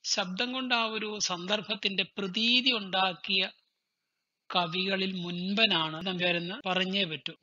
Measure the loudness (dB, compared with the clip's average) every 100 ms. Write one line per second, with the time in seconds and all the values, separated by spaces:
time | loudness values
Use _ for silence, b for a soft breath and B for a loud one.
0 | -4 0 0 0 -2 -2 0 2 2 0
1 | -4 -2 -2 -2 0 -2 -2 -2 -2 0
2 | -4 -2 -4 0 4 4 4 0 0 2
3 | 2 0 0 0 0 -6 _ _ _ _
4 | _ _ _ _ -2 0 0 0 0 0
5 | 0 -2 -4 -4 -2 2 4 4 0 -2
6 | -4 0 0 0 -2 -6 -2 0 2 0
7 | -2 -4 -10 -6